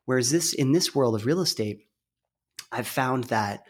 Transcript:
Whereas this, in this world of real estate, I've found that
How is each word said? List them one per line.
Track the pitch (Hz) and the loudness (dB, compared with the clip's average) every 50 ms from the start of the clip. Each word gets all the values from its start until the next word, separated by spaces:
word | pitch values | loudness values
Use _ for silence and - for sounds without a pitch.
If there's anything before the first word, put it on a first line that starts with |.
| _ | _
Whereas | - 127 127 120 117 | 0 0 2 2 2
this, | 147 170 165 - - | 2 0 0 0 0
in | - 139 131 | 0 2 2
this | 143 175 180 - - | 4 2 2 0 2
world | 139 131 117 110 | 2 2 2 2
of | 107 107 | 0 0
real | 123 160 185 | 0 0 0
estate, | 180 - - - 110 104 101 - _ _ _ _ _ _ _ _ _ _ _ _ _ _ _ - - _ | 0 -2 -2 -2 -4 -4 -6 -10 _ _ _ _ _ _ _ _ _ _ _ _ _ _ _ -20 -16 _
I've | 123 123 117 - | -8 -8 -6 -4
found | - 143 131 127 131 127 120 | -2 -2 -2 0 0 -2 -2
that | 113 117 110 107 101 101 - - | -2 0 0 0 -2 -4 -8 -12